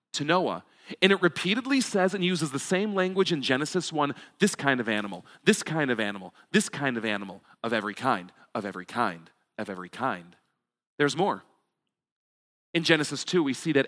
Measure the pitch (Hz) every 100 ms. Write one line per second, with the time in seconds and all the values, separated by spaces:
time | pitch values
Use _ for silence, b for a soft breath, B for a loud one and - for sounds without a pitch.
0 | _ - 147 180 151 90 - B B B
1 | 190 196 180 - 175 208 262 269 - 196
2 | 185 196 180 185 156 165 - 185 214 190
3 | 185 190 185 165 127 131 151 180 160 156
4 | 143 143 B _ 202 - 139 127 117 107
5 | 101 90 B B - 214 - 156 143 117
6 | 104 101 92 b b 196 - - 139 120
7 | 110 104 101 92 b b 117 113 101 101
8 | 131 110 90 b b 120 98 95 92 117
9 | 113 85 82 _ _ - 104 92 90 -
10 | 127 95 87 - _ _ _ _ _ -
11 | 147 135 202 98 - _ _ _ _ _
12 | _ _ _ _ _ _ _ 170 160 160
13 | 147 139 - 180 143 123 165 143